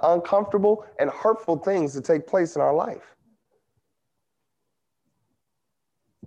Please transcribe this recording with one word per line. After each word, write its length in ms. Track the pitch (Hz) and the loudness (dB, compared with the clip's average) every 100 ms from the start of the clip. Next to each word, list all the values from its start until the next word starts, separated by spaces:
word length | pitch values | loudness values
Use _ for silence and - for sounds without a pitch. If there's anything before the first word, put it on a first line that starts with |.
uncomfortable 800 | 160 175 175 202 208 208 202 214 - - | 2 2 2 0 0 0 2 0 -2 -4
and 100 | 147 | -4
hurtful 460 | - 214 220 - 160 | 0 0 0 -2 -4
things 360 | 196 196 151 | -2 -2 -2
to 60 | 139 | -4
take 240 | - 160 | 0 0
place 300 | - 190 170 | 2 0 0
in 80 | 151 | 0
our 100 | 139 | 0
life. 440 | 151 233 - - _ _ _ _ _ _ _ _ _ _ _ _ _ _ _ _ _ _ _ _ _ _ _ _ _ _ _ _ _ _ _ | 2 -2 -6 -16 _ _ _ _ _ _ _ _ _ _ _ _ _ _ _ _ _ _ _ _ _ _ _ _ _ _ _ _ _ _ _